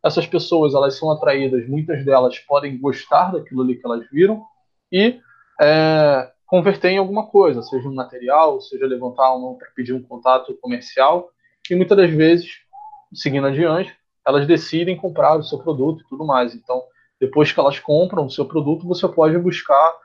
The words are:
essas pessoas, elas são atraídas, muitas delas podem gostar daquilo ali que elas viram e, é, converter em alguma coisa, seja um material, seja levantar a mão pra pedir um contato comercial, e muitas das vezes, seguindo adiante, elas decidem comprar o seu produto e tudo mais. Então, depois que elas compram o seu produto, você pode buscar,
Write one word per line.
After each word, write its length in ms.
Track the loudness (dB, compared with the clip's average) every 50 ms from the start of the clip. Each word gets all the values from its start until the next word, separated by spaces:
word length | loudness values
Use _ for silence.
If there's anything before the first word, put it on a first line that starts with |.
| -4
essas 220 | -2 0 -2 -2
pessoas, 480 | -2 -2 -4 -2 0 0 2 2 2 2
elas 220 | 2 0 0 -2
são 140 | -2 -2 -2
atraídas, 580 | -2 0 0 0 0 0 0 -2 -2 -2 -4 -4
muitas 360 | -6 -6 -4 -6 -6 -4 0
delas 340 | 2 2 4 2 2 -2 -6
podem 400 | -4 -2 -2 -2 -2 -4 -8 -6
gostar 540 | -4 -4 -6 -6 -4 0 2 2 2 0
daquilo 300 | -2 -6 -8 -6 -4 -4
ali 140 | -2 -2 -4
que 100 | -4 -6
elas 220 | -6 -6 -6 -8 -6
viram 320 | 0 2 2 2 2 -4 -10 -16 _ _ _ _ _ _ _ _
e, 300 | 0 2 2 2 0 -4 _ _ _ _ _ _ _ 2
é, 680 | 2 4 4 4 2 2 2 2 2 2 2 0 -2 -6 _ _ _
converter 440 | -2 0 2 2 2 0 0 0 0
em 80 | 0 0
alguma 300 | -2 -2 -4 -6 -6 2
coisa, 340 | 4 4 4 4 2 -2
seja 260 | -6 -8 -8 -8 -8 -8
um 60 | -8
material, 680 | -8 -10 -10 -12 -10 -2 2 4 4 4 4 2 -2
seja 260 | -8 -12 -8 -6 -4
levantar 420 | -4 -4 -6 -8 -8 -2 0 0 2
a 100 | 0 -2
mão 180 | -6 -12 -14
pra 120 | -16 -20 -16 _
pedir 180 | -10 -8 -8
um 100 | -8 -10
contato 540 | -10 -14 -18 -4 0 2 2 2 0 -6 -12 -12
comercial, 680 | -10 -8 -8 -8 -10 -8 -2 2 2 2 2 0 -4 -8 _ _ _ _ _ _ -8 -4
e 40 | -2
muitas 200 | -2 2 4 4
das 140 | 4 4 4
vezes, 400 | 4 4 4 4 4 4 0 -6 -16 -20 _ _ -20 -20 -20 -20 -20 -20 _ _ -18
seguindo 320 | -8 -6 -4 -4 -2 -2
adiante, 500 | -2 -2 0 0 0 0 -2 -4 -6 -10 _ _ _ _ _ _
elas 200 | 0 0 2 2
decidem 500 | 2 2 2 2 -2 -4 -2 -2 -2 -4
comprar 400 | -4 -6 -6 -2 0 2 2 2
o 60 | 2 -2
seu 140 | -4 -8 -6
produto 440 | -6 -6 -4 -2 -2 -2 -4 -6
e 60 | -10 _
tudo 180 | -12 -8 -4
mais. 280 | -2 0 0 0 -2 -6
Então, 280 | -12 -8 -8 -6 -6 -8 -10 _ _ _ _ _ _
depois 300 | -6 -2 0 0 0 2
que 80 | 2 0
elas 180 | 0 0 0 -2
compram 480 | -2 0 0 2 0 0 -2 -4 -6
o 40 | -4
seu 140 | -6 -6 -6
produto, 400 | -4 -4 -4 -2 -2 -4 -4 -4
você 220 | -6 -4 -4 -4
pode 320 | -2 2 2 2 4 2 0
buscar, 560 | 0 -2 -4 -4 0 2 4 4 4 4 0 -4 _